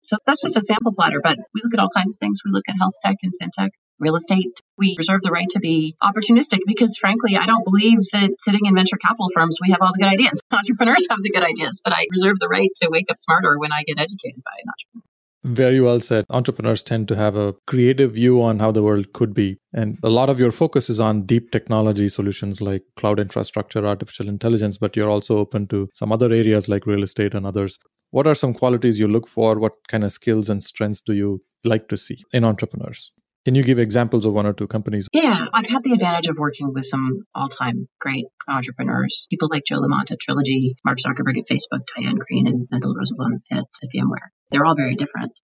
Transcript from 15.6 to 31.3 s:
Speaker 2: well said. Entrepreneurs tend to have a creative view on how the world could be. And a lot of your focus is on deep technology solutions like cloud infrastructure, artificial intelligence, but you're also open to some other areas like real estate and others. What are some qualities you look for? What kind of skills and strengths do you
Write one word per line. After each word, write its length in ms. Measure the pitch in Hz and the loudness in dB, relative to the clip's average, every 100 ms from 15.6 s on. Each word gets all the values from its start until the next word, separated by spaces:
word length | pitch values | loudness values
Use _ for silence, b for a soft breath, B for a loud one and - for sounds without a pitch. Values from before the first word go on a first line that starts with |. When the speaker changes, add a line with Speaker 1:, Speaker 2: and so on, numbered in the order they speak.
| 127 131 | 4 6
Speaker 2:
well 200 | 123 120 | 6 4
said. 260 | - 113 104 | 2 -2 0
Entrepreneurs 540 | 123 127 123 113 110 | 0 0 -2 -2 -2
tend 240 | - 113 107 | -2 -4 -2
to 80 | 104 | 0
have 200 | 107 101 | 0 0
a 180 | 101 98 - | -4 -4 -4
creative 460 | 127 123 135 135 | 2 4 4 2
view 280 | 107 123 123 | 4 4 6
on 180 | 117 110 | 4 2
how 120 | 107 | 2
the 100 | 107 | 4
world 300 | 104 104 98 | 2 2 -2
could 200 | - 113 | -2 -2
be. 240 | 101 101 95 _ | 0 -2 -4 _
And 240 | - 107 - | -4 -4 -2
a 60 | 113 | 2
lot 200 | 113 135 | 4 4
of 100 | 131 | 4
your 120 | 123 | 2
focus 380 | - 160 143 - | 2 0 0 0
is 100 | 110 | 0
on 280 | 110 107 95 | 0 0 2
deep 240 | - - | 0 2
technology 580 | 110 - 110 107 101 101 | -6 0 0 2 2 -2
solutions 520 | - 101 95 101 98 | -2 -4 -4 -8 -6
like 220 | 101 98 _ - | -4 -6 _ -4
cloud 240 | 107 104 | 0 0
infrastructure, 680 | 101 113 110 - - 110 104 | -2 -4 -6 -6 -6 -4 -2
artificial 420 | 101 113 - 104 | -4 -6 -10 -8
intelligence, 500 | 101 117 113 104 98 | -4 0 0 0 -4
but 180 | 101 - | -4 -2
you're 140 | 107 | 0
also 280 | 104 - 110 | 0 0 -2
open 300 | 104 107 101 | 0 -4 -4
to 220 | 104 98 | -4 -6
some 180 | - 107 | -6 -2
other 200 | 110 120 | 2 2
areas 360 | 113 110 107 101 | 4 4 2 2
like 180 | 101 110 | -2 0
real 180 | 101 | -2
estate 300 | 98 - 101 101 | -2 -2 -2 -2
and 100 | 98 | -4
others. 320 | 98 98 - _ _ _ | -4 -6 -8 _ _ _
What 160 | 127 147 | 0 2
are 80 | |
some 220 | 147 131 113 | 2 0 0
qualities 420 | 127 123 123 107 | 2 2 2 2
you 100 | 107 | 2
look 200 | 110 117 | 2 -2
for? 320 | - 113 107 | 0 2 2
What 140 | 110 - - | 0 -4 -6
kind 160 | 113 | -4
of 80 | 104 | -2
skills 380 | - - 110 104 | -4 0 0 0
and 140 | 101 | -4
strengths 380 | - - 107 104 | -6 -6 -4 -4
do 120 | - | -4
you 300 | 101 101 | -2 -2